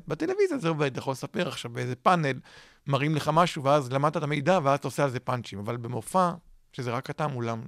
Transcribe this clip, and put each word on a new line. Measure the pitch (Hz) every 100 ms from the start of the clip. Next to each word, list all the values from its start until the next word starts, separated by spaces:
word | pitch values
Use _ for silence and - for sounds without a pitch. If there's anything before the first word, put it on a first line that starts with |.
| -
בטלוויזיה | 156 330 392 381 277
זה | 165
עובד, | 156 143
אתה | 131
יכול | 135
לספר | 131 139 - 170
עכשיו | 120 123
באיזה | 120 123 123
פאנל, | - 175 143 131 - - - _ -
מראים | 139 147 151
לך | 147
משהו, | 156 175 160
ואז | 135 147 123
למדת | 135 151 165
את |
המידע, | 147 147 139 190
ואז | 139 139
אתה | 139
עושה | -
על | 143
זה | 123
פאנצ'ים. | - 123 107 98
אבל | 104 120
במופע, | 117 120 - 185 175 165 - - _
שזה | - 123
רק | 120 -
אתה | 143 151
מולם, | 127 117 113